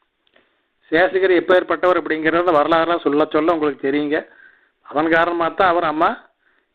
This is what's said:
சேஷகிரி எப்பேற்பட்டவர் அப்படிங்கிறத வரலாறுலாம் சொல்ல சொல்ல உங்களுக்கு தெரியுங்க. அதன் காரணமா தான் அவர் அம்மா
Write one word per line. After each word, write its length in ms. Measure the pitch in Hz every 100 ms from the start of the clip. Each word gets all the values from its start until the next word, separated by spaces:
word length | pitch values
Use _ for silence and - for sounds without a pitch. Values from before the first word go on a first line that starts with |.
| _ _ _ _ _ _ _ _ _
சேஷகிரி 460 | 156 185 185 185 175
எப்பேற்பட்டவர் 640 | 160 185 180 160 180 175
அப்படிங்கிறத 520 | 151 156 160 170 175
வரலாறுலாம் 480 | 151 147 165 165 170
சொல்ல 260 | 147 143 156
சொல்ல 220 | 151 160
உங்களுக்கு 380 | 165 151 135 135
தெரியுங்க. 380 | 147 147 156 - - - _ _ _
அதன் 280 | - 139 160
காரணமா 380 | 165 170 170 165
தான் 200 | 160 185
அவர் 160 | 175
அம்மா 440 | 165 156 185 247 - _ _ _ _